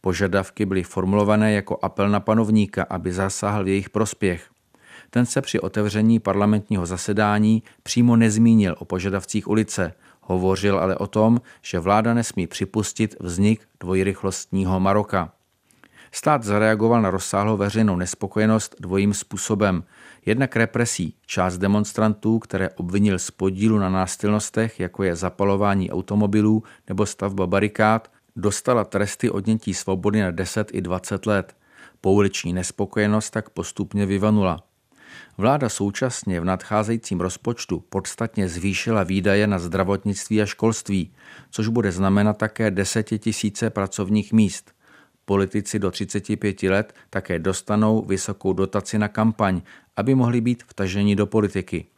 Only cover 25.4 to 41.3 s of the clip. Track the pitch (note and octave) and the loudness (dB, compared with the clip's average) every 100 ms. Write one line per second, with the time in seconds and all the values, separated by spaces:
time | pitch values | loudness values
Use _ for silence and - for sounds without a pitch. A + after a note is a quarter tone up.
25.4 | G2 G2 G2+ G2 F#2 F2+ - G#2 G#2 G#2+ | 0 2 2 0 -2 -4 -2 0 2 2
26.4 | G#2+ A2 - - - G2 G#2 - G2 G2 | 4 2 -2 -20 -10 -4 -4 -2 -6 -2
27.4 | F2+ G2 G#2 - G#2+ A2 - _ _ - | 0 0 0 2 2 2 -2 _ _ -4
28.4 | G#2 G2 - B2 G2+ G2+ G2+ - A#2+ F#2 | -2 -2 0 2 2 -2 -2 -2 -2 -2
29.4 | G2 A2 - F#2 - F#2+ G2 G#2+ F#2+ E2+ | -2 -2 -2 -6 -4 -2 0 0 0 -2
30.4 | F#2 - G#2 - F2 F2+ - G2 - G2+ | -4 -4 -4 -6 -4 -6 -4 -6 0 -2
31.4 | F#2 _ _ - - _ F#2+ G2 G2+ - | -2 _ _ -20 -20 _ 2 4 2 0
32.4 | E2 F2+ F2+ - G2+ - G#2 G#2+ G#2+ A2+ | -4 -4 -6 -6 -6 -2 0 0 -2 -8
33.4 | - - E2+ - G#2+ G2+ G2 G2 G#2+ G#2+ | -8 -10 -10 -6 -6 -2 -2 0 2 2
34.4 | F#2+ E2 _ _ _ _ - - - - | 2 -2 _ _ _ _ -20 -20 -20 -2
35.4 | G#2 D3 B2 - G2+ G2+ B2+ A#2+ - F2+ | 2 2 0 -2 -4 -2 -4 -4 -6 -4
36.4 | F2 F#2 - G#2+ G#2+ A#2 - F#2 F2+ - | -2 -4 -2 -2 0 -4 -4 -4 -4 -4
37.4 | - A#2 - - - G2 - - A2+ - | -8 -6 -6 -8 -4 -8 -8 -8 -6 -2
38.4 | F#2+ E2+ G2 F#2+ - A2 F2+ F#2+ F#2+ G2 | -4 -2 -4 -4 0 0 2 0 2 2
39.4 | G#2+ F#2+ F2 F#2+ F#2 G2 G#2 G2 - G#2+ | 2 0 -2 -2 0 0 -2 -6 -2 0
40.4 | G2+ - A2+ A2 - F#2+ F2 _ - | 0 0 0 0 -2 -4 -4 _ -20